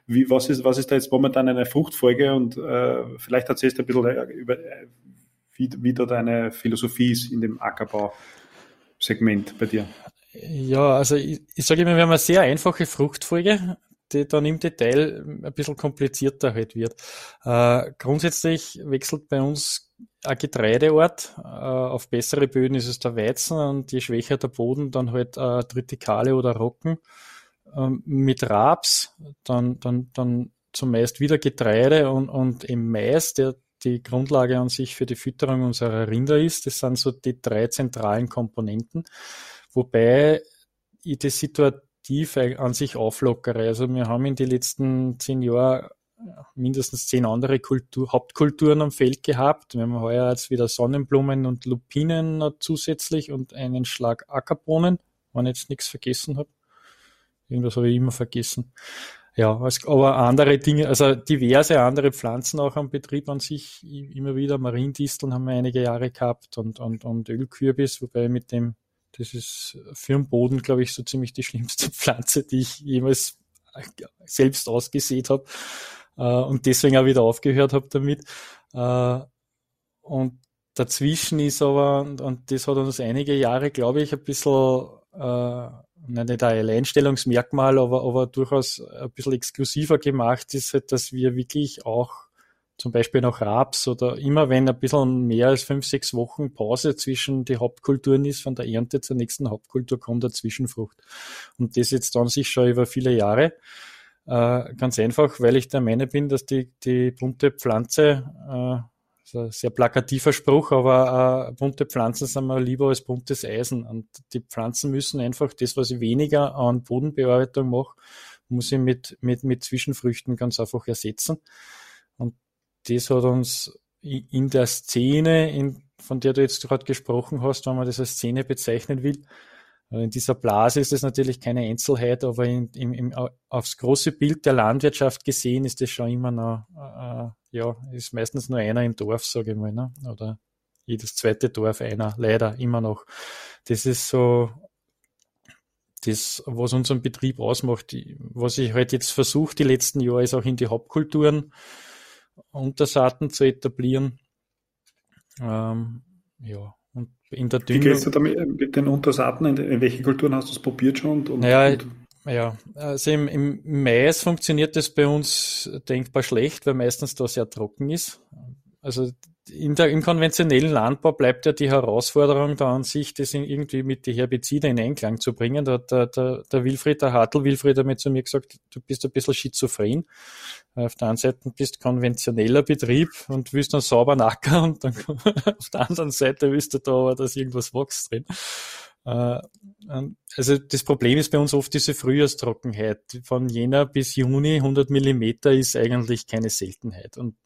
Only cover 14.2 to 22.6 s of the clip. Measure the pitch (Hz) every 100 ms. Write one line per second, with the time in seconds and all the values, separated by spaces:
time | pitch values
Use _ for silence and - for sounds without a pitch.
14.2 | 143 151 151 160 170 - 117 135 151 -
15.2 | 147 147 147 139 147 143 147 - 139 -
16.2 | 135 135 131 110 110 117 113 - - -
17.2 | - - 123 120 120 123 120 - 127 151
18.2 | 170 - 165 165 - - 151 135 - 151
19.2 | - 139 135 147 - - - _ - _
20.2 | - 131 - - 110 117 156 151 170 -
21.2 | - - - - 131 127 127 127 - 120
22.2 | - 143 135 135